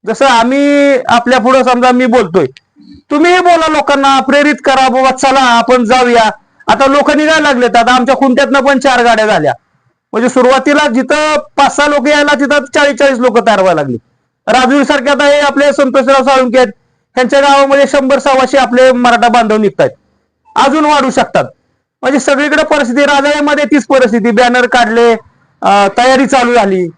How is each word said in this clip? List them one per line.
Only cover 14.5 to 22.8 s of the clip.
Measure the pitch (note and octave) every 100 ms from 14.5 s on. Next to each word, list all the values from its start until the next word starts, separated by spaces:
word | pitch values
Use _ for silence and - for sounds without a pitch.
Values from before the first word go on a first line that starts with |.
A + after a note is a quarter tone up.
| A#3+ B3+ C#4+
सारखे | C4+ C#4+ B3
आता | C#4+
हे | C#4+ D4
आपले | C#4+ C#4 C#4+
संतोषराव | C#4 C4+ C4+ B3 C4+
साळुंके | B3+ C4+ B3+ B3+
आहेत, | B3 - _ _ _
त्यांच्या | - B3+ C#4
गावामध्ये | C#4 C#4 C#4 C#4 C#4
शंभर | C#4+ C4+ C#4
सव्वाशे | C#4+ C4 C4 C#4
आपले | A#3 B3 C4
मराठा | B3 B3 A#3 A#3
बांधव | A#3 A3 G#3+
निघतायत, | G#3 - B2+ - _ _ _ _ _
अजून | - C4+ D#4
वाढू | D4+ D4 C4
शकतात. | - A3+ - C3 _ _ _ _ _
म्हणजे | B3+ C#4
सगळीकडे | - C#4 D4 D#4
परिस्थिती, | D#4 D4+